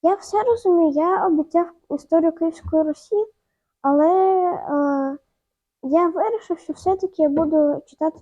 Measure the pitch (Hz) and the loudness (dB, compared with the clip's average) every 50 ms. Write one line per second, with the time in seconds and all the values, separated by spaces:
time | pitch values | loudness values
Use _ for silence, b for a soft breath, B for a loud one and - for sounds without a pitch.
0 | - 330 392 403 - - - 415 427 508 466 466 - 381 349 339 330 311 277 294 | 2 0 0 0 -4 -4 -4 -2 0 0 -2 0 2 2 2 4 2 2 2 0
1 | 311 349 381 349 392 381 330 302 302 311 - 339 349 339 - _ _ _ 285 285 | 0 0 0 0 0 0 0 0 -2 0 -2 -2 -2 -2 -8 _ _ _ -10 -10
2 | - _ 320 330 320 330 320 330 339 330 320 - - - - 311 311 311 302 - | -6 _ 0 2 2 2 0 -2 -4 -6 -6 -8 -12 -2 0 0 0 0 -4 -8
3 | - _ - 415 427 440 _ _ _ _ _ _ _ _ _ _ - 277 285 294 | -6 _ -2 -2 -2 -4 _ _ _ _ _ _ _ _ _ _ -2 0 2 4
4 | 302 320 359 381 381 381 381 370 359 359 349 - - - 294 285 294 285 285 277 | 4 4 4 4 2 2 2 2 0 -2 -4 -6 -6 -4 -2 -2 -2 0 -2 -2
5 | 269 269 277 294 _ _ _ _ _ _ _ _ _ _ _ _ - 262 277 330 | -4 -4 -6 -10 _ _ _ _ _ _ _ _ _ _ _ _ -6 0 0 2
6 | 349 339 330 381 403 440 466 440 - - 349 330 - - 302 - - 370 381 381 | 2 2 0 -2 -2 -2 -2 -4 -6 -8 -8 -8 -8 -12 -12 -6 -2 -2 -2 -2
7 | 381 370 370 - 311 294 285 302 330 302 311 311 302 294 294 285 - _ - _ | -4 -8 -2 0 0 0 2 0 -2 0 2 2 2 2 0 -4 -8 _ -10 _
8 | 302 320 320 - | -6 -6 -6 -8